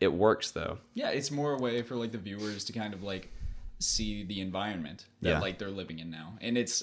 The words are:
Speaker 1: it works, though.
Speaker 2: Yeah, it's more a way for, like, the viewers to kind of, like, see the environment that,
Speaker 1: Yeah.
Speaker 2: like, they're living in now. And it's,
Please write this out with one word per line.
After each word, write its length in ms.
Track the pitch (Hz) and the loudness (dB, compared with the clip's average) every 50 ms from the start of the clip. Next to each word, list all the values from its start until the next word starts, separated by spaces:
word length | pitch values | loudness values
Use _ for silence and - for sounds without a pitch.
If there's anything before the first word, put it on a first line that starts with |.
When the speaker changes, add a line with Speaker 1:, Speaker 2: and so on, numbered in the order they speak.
Speaker 1:
it 120 | 95 95 73 | 4 4 6
works, 380 | 87 101 110 110 - - - | 8 8 8 8 6 2 -4
though. 280 | - 80 80 - - - - - _ | -2 -2 -2 -2 -4 -6 -10 -10 _
Speaker 2:
Yeah, 140 | 233 277 - | -2 -2 0
it's 200 | - 135 143 139 | 0 0 0 0
more 240 | 151 143 147 147 143 | 0 0 0 0 2
a 40 | 131 | 2
way 240 | 127 120 117 120 117 | 2 2 2 0 0
for, 140 | - 131 | -2 -2
like, 160 | 120 117 113 110 | -2 -2 -2 -4
the 60 | 113 | -4
viewers 460 | 92 101 98 104 104 104 104 98 - | -6 -6 -6 -4 -2 -4 -2 -4 -6
to 60 | - - | -4 -4
kind 200 | 117 107 107 101 | -4 -4 -4 -4
of, 80 | 92 95 | -6 -4
like, 300 | 101 95 95 92 - - - - - - - - - - - | -4 -4 -4 -6 -8 -8 -6 -4 -4 -4 -4 -8 -8 -4 -2
see 440 | - - - - 110 107 104 104 98 | 0 2 2 2 2 2 0 -2 -4
the 160 | 90 101 98 | -4 -4 -2
environment 680 | 95 95 92 95 101 107 104 90 80 73 - - - - _ _ - | -2 -2 0 0 0 0 -2 -4 -4 -6 -8 -12 -16 -20 _ _ 2
that, 60 | 92 | 4
Speaker 1:
Yeah. 100 | 80 76 | 4 4
Speaker 2:
like, 180 | 98 95 92 - | 2 0 -2 -2
they're 120 | 107 98 | -6 -6
living 280 | 98 98 92 80 82 78 | -4 -6 -6 -6 -8 -8
in 100 | 82 85 | -8 -10
now. 260 | 80 80 78 82 107 107 | -10 -10 -10 -12 -12 -6
And 180 | - 117 117 123 | -2 2 4 4
it's, 240 | 120 - - - | 4 4 0 -2